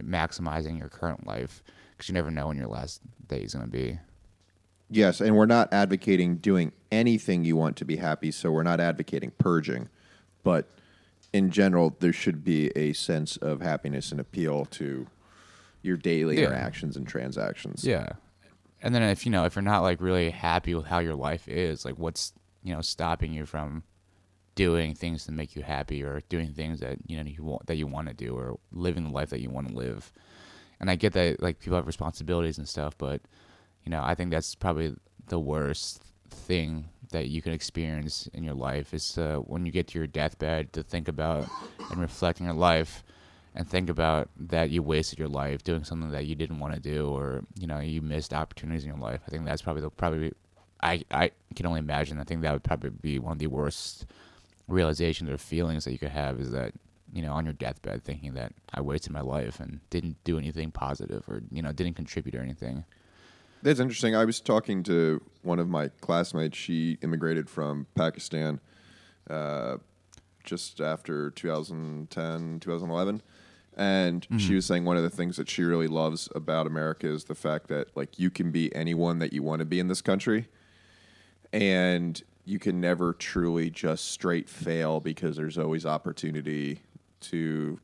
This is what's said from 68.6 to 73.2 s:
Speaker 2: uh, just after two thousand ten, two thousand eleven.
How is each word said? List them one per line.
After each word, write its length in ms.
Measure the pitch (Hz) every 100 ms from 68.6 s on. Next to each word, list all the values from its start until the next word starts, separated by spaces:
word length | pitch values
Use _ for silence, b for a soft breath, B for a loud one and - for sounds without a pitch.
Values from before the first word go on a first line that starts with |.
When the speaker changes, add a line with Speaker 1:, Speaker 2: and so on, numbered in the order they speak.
| _ b b b b b -
Speaker 2:
uh, 500 | 78 76 73 60 64 - _ _ - _ _
just 360 | - 87 - -
after 500 | 76 80 - 76 73
two 160 | - 87
thousand 600 | 78 78 80 78 76 78
ten, 520 | - 82 82 82 82
two 100 | 87
thousand 200 | 85 87
eleven. 320 | 82 95 107